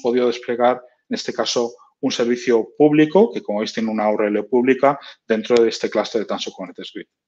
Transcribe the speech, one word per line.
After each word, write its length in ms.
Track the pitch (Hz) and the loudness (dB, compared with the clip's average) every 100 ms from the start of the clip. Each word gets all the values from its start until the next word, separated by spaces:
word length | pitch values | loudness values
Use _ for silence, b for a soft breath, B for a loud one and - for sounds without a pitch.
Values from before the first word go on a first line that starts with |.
podido 260 | 123 123 123 | -2 0 0
desplegar, 540 | 113 - 120 123 123 - b - | -2 -6 0 0 0 -6 b -10
en 60 | 120 | -8
este 180 | - | -6
caso, 400 | 120 110 127 117 - b b | -6 -4 -2 -4 -6 b b
un 120 | 135 | -4
servicio 580 | - 120 120 127 117 110 - | -2 -2 -2 2 0 0 2
público, 560 | 147 151 151 190 233 | 4 4 4 4 4
que 80 | - | 0
como 180 | - 104 | -6 -6
veis 140 | 110 | -6
tiene 180 | - 110 | -4 -4
una 180 | 107 107 | -2 0
U 60 | 107 | 0
R 120 | 104 | 0
L 160 | 104 | 0
pública 540 | 104 127 123 131 139 143 B B - | 0 0 2 4 2 0 B B -4
dentro 340 | 110 104 120 | -2 2 2
de 60 | 113 | 2
este 220 | - 107 | 0 -4
clúster 300 | 110 104 110 | -4 -2 -4
de 60 | 98 | -4
Tansu 280 | 95 - | -6 -8
Kubernetes 380 | - 90 87 92 | -12 -14 -14 -16
Grid. 140 | 98 - _ | -16 -18 _